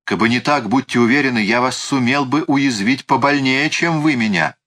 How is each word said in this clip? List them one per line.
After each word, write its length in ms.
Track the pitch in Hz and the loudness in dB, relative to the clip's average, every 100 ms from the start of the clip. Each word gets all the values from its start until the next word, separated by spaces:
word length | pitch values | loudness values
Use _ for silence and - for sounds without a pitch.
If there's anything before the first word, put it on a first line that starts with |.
Кабы 260 | - 92 113 | -6 -2 0
не 120 | 123 | 0
так, 280 | 131 143 104 | 0 0 0
будьте 300 | 131 - 120 | -2 0 0
уверены, 400 | 117 143 135 117 | 2 2 0 0
я 220 | 104 117 | 0 0
вас 180 | 127 - | 0 -4
сумел 460 | - 135 120 139 | -4 0 0 0
бы 180 | 135 143 - | 0 -2 0
уязвить 580 | 139 139 113 101 135 - | 0 0 0 -2 -2 -2
побольнее, 640 | 135 139 143 135 131 151 | 0 2 2 0 0 0
чем 300 | - 170 160 | -2 -2 0
вы 160 | 151 131 | 0 0
меня. 400 | 110 92 76 - | 0 0 -2 -6